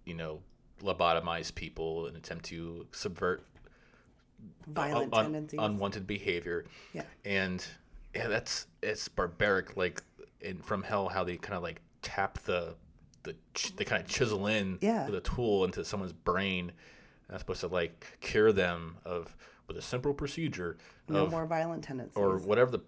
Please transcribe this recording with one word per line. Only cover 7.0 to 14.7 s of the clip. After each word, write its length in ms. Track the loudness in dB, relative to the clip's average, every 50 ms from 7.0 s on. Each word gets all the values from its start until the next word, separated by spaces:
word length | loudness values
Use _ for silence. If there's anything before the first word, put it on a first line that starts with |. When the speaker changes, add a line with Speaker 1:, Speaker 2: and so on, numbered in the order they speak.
| -10 -12 -12 -10 -4
Speaker 1:
And, 400 | 0 0 2 2 0 -2 -4 -6 -10 -14 -16 -20 -20 -20 -20 -14 -8 -6
yeah, 140 | -4 -2 -2
that's, 380 | -2 -2 -2 -2 -6 -6 -6 -10 _ _ -4
it's 260 | -4 -2 -4 -6 -6
barbaric, 680 | -2 -2 -2 -2 0 2 4 4 4 4 2 0 0
like, 260 | 0 0 0 0 -4 -12 -12 _ -20 -20 -20 _ -10
in 180 | -8 -8 -8 -6
From 240 | -4 -2 -2 -2 -2
Hell, 260 | 0 0 0 2 2
how 160 | 0 0 0
they 120 | -2 -2 -6
kinda, 220 | -6 -6 -4 -4
like, 200 | -4 -6 -8 -10 -14 _ _ _ -12
tap 360 | -6 -2 -2 -2 -2 -2 -4
the, 340 | -2 0 0 0 0 -2 -8 -12 -16 -20 -20 -20 -20 -20 -20 -14 -12
the 120 | -10 -10 -12 -14 _ -8
ch-, 200 | -6 -6 -4 -4
they 80 | -4 -2
kinda 200 | 0 0 0 0
chisel 400 | 0 0 2 2 2 2 2 2
in 300 | 2 2 2 2 0